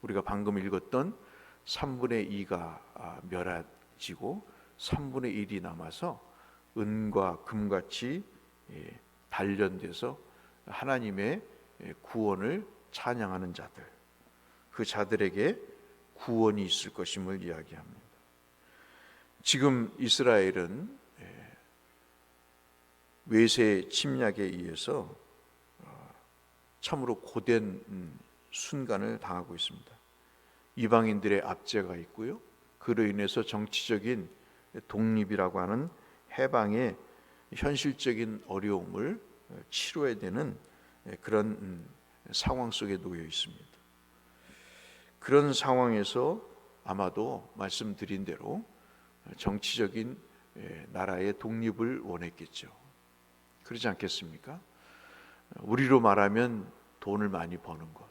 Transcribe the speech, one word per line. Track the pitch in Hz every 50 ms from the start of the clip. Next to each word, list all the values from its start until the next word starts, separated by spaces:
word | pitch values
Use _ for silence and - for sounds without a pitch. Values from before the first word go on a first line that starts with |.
| -
우리가 | - 98 101 98
방금 | - 104 101 104 101 104 98
읽었던 | 95 98 95 92 - - - 127 143 190 226 - - - - - - - - - _
삼분의 | - - - - 143 131 123 123 127 117 113 101 - 104
이가, | 101 98 90 98 87 85 82 82 80 - - -
아, | - 85 82 78 - - 90
멸하지고 | 92 90 90 90 90 82 82 - - - - _ - - - - 87 - - 107 165 208 - - - - - - - -
삼분의 | - - - 143 143 135 127 131 127 120 95
일이 | 107 101 92 104 98
남아서 | 87 87 85 82 82 80 80 - - 175 135 - - - - - - - - - _ _ _
은과 | 113 107 104 107 110 110 107 95 98 98 92 85 - -
금같이, | - - 107 104 101 98 92 90 - - - 120 123 143 180 196 - - - - - _ _ _ - -
예, | - - - - - - _ _ _ _ _
단련돼서 | - - 95 101 101 95 104 95 92 90 85 87 85 - - 120 135 - - - - - - - - _ _
하나님의, | - 104 - - 131 135 127 117 107 98 95 101 113 151 214 - - - - - - - - -
예, | - 78 - -
구원을 | - - 117 110 104 98 92 98 117 160 202 208 - - - - -
찬양하는 | - - - 123 123 123 110 95 92 92 92 90 85
자들, | - - - - - - - - _ _ _ _ _ - - _ _ _ _ - _ _ _ -
그 | - 113
자들에게 | - - 104 104 95 110 101 104 95 87 98 110 156 233 - - - - - - - - - - _ -
구원이 | - - - 120 113 110 110 104 104 98
있을 | 87 - - - 95 -
것임을 | - 92 - - 98 95 92 95 95 -
이야기합니다. | - 82 80 80 - 82 82 85 92 - - - - - - - - _ _ _ _ _ _ _ - - - - - - - - - - - - - _ _ -
지금 | - - 139 131 143 131 123 117 104 - -
이스라엘은, | 135 117 - - 135 123 117 104 95 95 92 92 87 85 95 127 175 226 277 - - - _ -
예, | - 92 - - - - - - - _ _ _ _ _ _ _ _ _ _ _ _ _ _ _ _ _ _ _ _ _ _ _ _ _ _ _ _ _ _ _ _
외세 | - 113 110 117 113 - - 117 107 104 92 - -
침략에 | - - - 147 135 131 123 107 98 107 101
의해서, | 92 - 87 87 85 82 - - - - 143 95 - - - - _ - _ _ _ _ _ _ _ _ _
어, | - - - - - - - - _ _ _ _ _ _ _ _ _ _ _ _
참으로 | - - - 147 131 120 113 -
고된, | - - - 120 - - 120 113 107 101 92 - - -
음, | 101 92 90 82 71 - - - _ _ - -
순간을 | - - - - - 143 131 117 113 98 101 110 113 110
당하고 | - - 90 90 87 - 87
있습니다. | 82 - - - - - - - - _ _ _ _ _ _ _ _ _ _ _ _ _ _ _
이방인들의 | - 120 107 117 117 113 110 107 104 95 104 101 98 -
압제가 | - 92 - - - - 107 95 90 90
있고요. | 85 85 - - - 110 123 175 226 - - - _ _ - - _
그로 | - - 117 110 113
인해서 | 104 98 104 101 95 - 123 110
정치적인 | - - 104 107 107 - - - - 117 104 98 117 127 110 90 85 - - - - - - _ _ - - - -
독립이라고 | - 104 110 113 110 110 104 95 107 98 95 92 90 95
하는 | 90 90 104 120 147 170 - - - - - - _ - - -
해방의 | 131 131 131 120 110 104 104 113 127 113 - - - - - - - - - - - _ -
현실적인 | - - 143 147 131 - 147 131 - - 135 120 107 117 110 110 110 -
어려움을, | - 95 98 98 104 101 92 90 95 92 95 110 147 208 226 - - - - - -
어, | 92 92 - -
치러야 | - - - - - 170 147 135 117
되는, | 101 104 92 90 120 151 135 - - - - - - - - - - -
예, | - 101 -
그런, | - - 107 107 107
음, | 110 104 - 101 95 92 85 82 73 - - _ _ - - _ - -
상황 | - - - 131 127 123 117
속에 | 107 - 110 101 98 92
놓여 | 87 95 90 85 82
있습니다. | 78 80 - - - - - - - - - _ _ _ _ _ _ _ - - - - - - - - - - - - - - - - - - - - -
그런 | - - 127 143 147 147 135
상황에서 | - - 135 127 127 127 120 113 107 101 - - 123 127 147 175 220 - - - - - - - - -
아마도 | - 95 95 101 90 - 101 107 127 135 95 - - -
말씀드린 | 107 98 98 - - 113 107 101 - 104 90 98 95 98
대로 | 92 82 - - - 147 202 226 - - - - - - - - - _ _ _ - -
정치적인, | - - 101 98 104 - - - 117 113 98 95 107 110 120 131 - - - - - - _ - 104
예, | - - - 80 76 - -
나라의 | 92 92 95 92 90 92 101 101 -
독립을 | - 113 113 113 113 113 98 107 117 117 131 - 117
원했겠죠. | - 87 87 87 85 - - 82 78 - - - - - - - - - _ _ _ _ _ _ _ _ _ _ _ _ - -
그러지 | - 120 117 117 117
않겠습니까? | 95 - - 92 - - 90 85 78 73 - - 143 180 - - - - - - - - - - - - - - - - - _ - -
우리로 | - 101 110 127 139 127 135 131
말하면 | 117 107 98 101 101 101 104 113 120 123 117 107 92 - - - - - _ _
돈을 | - 101 101 104 104 101
많이 | 95 85 85 85 87
버는 | 85 - - 82 78 80 80 78
것 | - 101 -